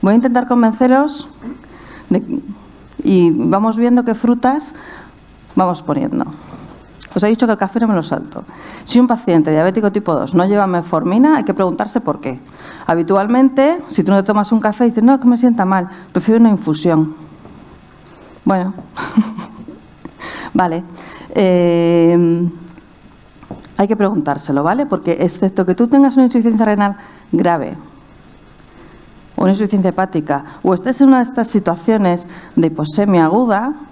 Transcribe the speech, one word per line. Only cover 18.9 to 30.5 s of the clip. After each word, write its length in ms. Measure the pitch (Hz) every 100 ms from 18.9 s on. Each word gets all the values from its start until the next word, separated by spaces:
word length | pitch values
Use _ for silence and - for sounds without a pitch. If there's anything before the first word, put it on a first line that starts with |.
| -
<laughs> 1600 | - - - - - - - - - - - - - - -
vale. 300 | - 180 165 180 - - - -
Eh, 1160 | - 190 180 175 170 170 170 165 175 170 170 175 - - - - - - - - - - - - -
hay 120 | 196
que 80 | 220
preguntárselo, 680 | 196 220 302 160 - 143
¿vale? 240 | 151 220 285
Porque 320 | 180 175 170
excepto 460 | 175 - 190 185 180
que 80 |
tú 140 | 180 233
tengas 280 | 277 277 269
una 80 |
insuficiencia 400 | 254 240 226 220
renal 320 | 220 208 202 196 - - -
grave, 460 | 165 175 170 127 - - - - - - - - - - - - - - - - -
o 60 |
una 80 | 180
insuficiencia 400 | 196 208 202 185
hepática, 540 | 175 190 175 151 139 -